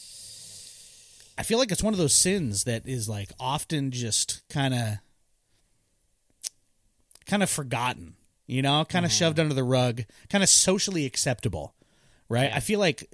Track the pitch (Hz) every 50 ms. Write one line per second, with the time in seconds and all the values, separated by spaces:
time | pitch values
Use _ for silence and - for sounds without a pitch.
0 | - - - - - - - - - - - - - - - - - - - -
1 | - - - - - - - - - - 226 240 269 202 170 - 190 220 214 180
2 | 160 135 - - - 185 196 196 156 110 101 98 - 127 113 113 - 123 131 120
3 | 104 110 107 101 98 - - - 127 131 143 147 - - 165 147 139 135 123 123
4 | 120 110 - - - - - - _ - - 147 135 131 127 120 117 110 104 -
5 | - _ _ _ _ _ _ _ _ _ _ _ _ _ _ _ _ _ _ _
6 | _ _ _ _ _ _ _ - - - _ _ _ _ _ _ _ _ _ _
7 | _ _ - - - - 196 208 190 - - 156 139 120 123 117 123 127 - -
8 | 85 82 - _ _ _ _ _ _ - 120 131 135 139 143 151 160 - - 180
9 | 170 165 - - 175 160 151 160 160 151 139 135 127 123 131 127 123 123 113 123
10 | 107 - - - - - - 202 190 - - - - 190 190 196 - 202 190 165
11 | 143 127 - - - 143 120 - - 110 82 76 69 - _ _ _ _ _ _
12 | _ _ _ _ _ - 113 120 135 131 107 143 - - 214 202 196 165 - -
13 | - -